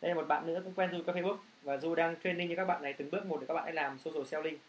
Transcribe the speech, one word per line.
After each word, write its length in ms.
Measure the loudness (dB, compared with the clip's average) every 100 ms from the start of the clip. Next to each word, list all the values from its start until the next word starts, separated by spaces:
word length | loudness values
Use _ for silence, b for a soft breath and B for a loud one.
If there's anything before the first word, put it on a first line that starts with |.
Đây 80 | 2
là 60 |
một 140 | 0 4
bạn 180 | 2 2
nữa 140 | -2
cũng 100 | -4
quen 160 | 0 2
Du 100 | 2 0
qua 80 |
Facebook. 240 | 0 0 -2 -6 -14
Và 140 | -4 -2
Du 180 | 2
đang 220 | 4 4 2
training 240 | -2 0 0
cho 60 | 0
các 80 |
bạn 180 | 2 2
này 100 | 0
từng 180 | -4 -2
bước 160 | -2 -2
một 140 | -4
để 60 | 0
các 80 |
bạn 100 | -2
ấy 80 | 0
làm 260 | 0 -2 -2
social 260 | -6 -4
selling. 340 | -4 -2 -2 -4